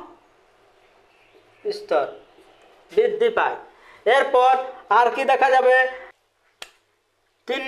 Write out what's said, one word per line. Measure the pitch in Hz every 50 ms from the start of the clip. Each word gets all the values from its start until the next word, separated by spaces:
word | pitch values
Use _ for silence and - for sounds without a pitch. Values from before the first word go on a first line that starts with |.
| - - - _ _ _ _ _ _ _ _ _ _ _ _ _ _ _ _ _ _ _ _ _ _ _ _ - _ _ _ _ - 208
স্তর | - - - - 170 147 135 - - - - _ _ _ _ _ _ _ _ _ _ _ _ _
বৃদ্ধি | - - - - - - 240 226
পায়। | - 185 156 - - - - - _ _ - - - - -
এরপর | 208 254 277 262 269 254 247 247 262 262 262 254 - - - - -
আর | 202 233 247 233 220
কি | 269 269
দেখা | 262 269 254 269 262
যাবে? | 262 262 254 254 254 262 254 254 262 - - - - _ _ _ _ _ _ _ _ - - - _ _ _ _ _ _ _ _ _ _ _ _ _ _ _
তিন | - 254 269 269